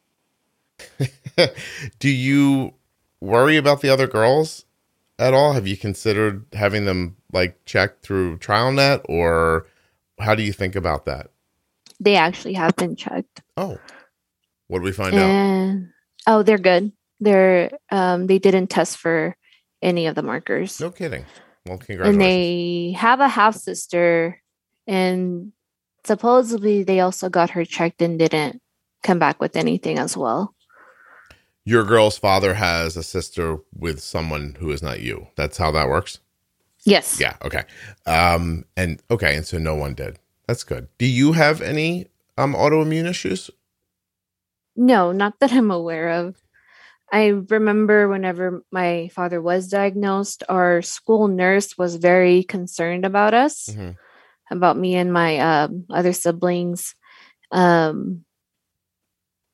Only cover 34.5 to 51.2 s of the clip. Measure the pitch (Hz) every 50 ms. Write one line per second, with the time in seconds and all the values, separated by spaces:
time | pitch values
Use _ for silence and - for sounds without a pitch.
34.5 | 71 - 82 76 71 69 80 69 57 50 57 60 50 50 - - _ - 73 71
35.5 | - - 82 80 76 78 73 65 71 87 - - - - _ _ _ _ _ _
36.5 | _ _ _ _ _ _ - 208 196 160 - - - - 67 57 - - - 73
37.5 | - 67 - - - - - 104 - _ _ 82 80 - 87 87 85 85 87 85
38.5 | 82 80 - _ _ 92 92 85 78 - _ - 117 - - 73 71 78 85 -
39.5 | 90 82 80 78 78 76 71 71 64 64 67 - - - _ _ _ _ _ -
40.5 | 120 - - - 65 60 62 - _ - 120 131 123 123 139 151 165 165 151 147
41.5 | 156 160 - 95 147 151 160 165 175 180 185 - _ _ _ _ _ - 127 143
42.5 | 139 78 131 147 156 160 156 156 156 165 165 175 180 - - 185 185 185 - -
43.5 | - _ _ _ _ _ _ _ _ _ _ _ _ _ _ _ _ _ _ _
44.5 | _ _ _ _ _ 226 247 254 247 196 180 175 185 196 202 214 - _ 277 247
45.5 | 240 269 226 208 185 170 165 165 165 160 165 170 165 175 175 185 190 - _ _
46.5 | _ _ _ _ _ _ - - _ _ _ - 196 214 214 208 202 196 190 -
47.5 | 220 220 214 214 208 214 214 208 214 208 208 196 196 190 190 185 170 175 185 180
48.5 | 180 175 - _ 190 185 180 175 175 170 170 180 - 185 175 175 175 170 160 175
49.5 | 180 185 185 185 196 196 202 202 190 202 202 196 196 196 202 - - - - -
50.5 | 185 180 180 175 175 170 175 - - - - - 220 214